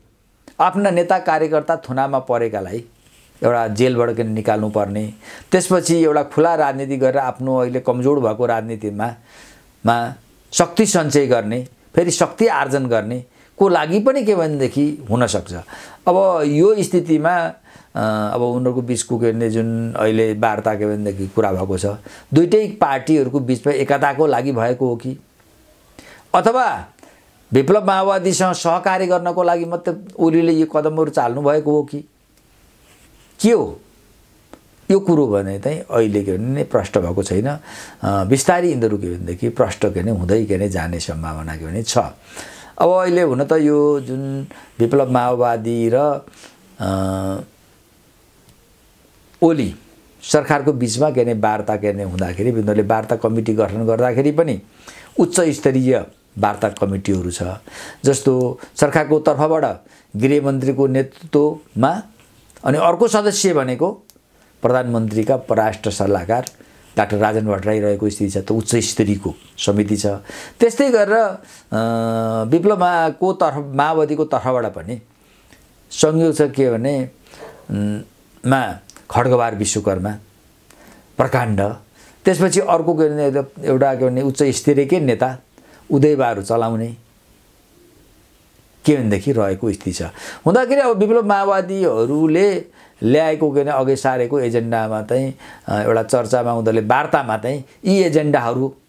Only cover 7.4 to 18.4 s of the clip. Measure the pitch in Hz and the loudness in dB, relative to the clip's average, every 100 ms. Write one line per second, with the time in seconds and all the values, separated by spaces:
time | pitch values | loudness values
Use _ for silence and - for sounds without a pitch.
7.4 | 131 131 123 127 127 123 131 143 113 107 | -2 0 0 -2 -2 0 2 2 0 0
8.4 | 120 113 113 110 104 104 117 113 _ - | -2 -2 -4 -8 -8 -6 -8 -8 _ -20
9.4 | - - _ _ 113 117 120 - _ _ | -20 -20 _ _ 0 0 -2 -10 _ _
10.4 | - - 170 - 208 175 151 147 127 120 | -6 0 0 2 2 2 2 2 4 2
11.4 | 107 123 127 _ _ - 175 - 170 - | 0 -6 -8 _ _ 0 0 0 0 2
12.4 | 226 147 139 139 127 113 104 123 123 _ | 0 0 -2 -2 0 -2 -2 -8 -12 _
13.4 | _ - 196 170 156 202 254 269 214 190 | _ 0 2 2 2 0 2 0 0 0
14.4 | 156 147 127 139 147 147 113 117 117 98 | 0 0 -2 0 -2 -2 -2 0 0 -2
15.4 | 85 87 - - - - - 180 190 170 | -6 -14 -14 -20 -20 -4 0 4 4 2
16.4 | 147 147 196 214 - 180 156 151 160 180 | 0 4 4 4 0 -2 0 0 0 -2
17.4 | 165 - _ - _ 113 110 107 104 120 | -4 -8 _ -20 _ -4 -2 -2 -2 -2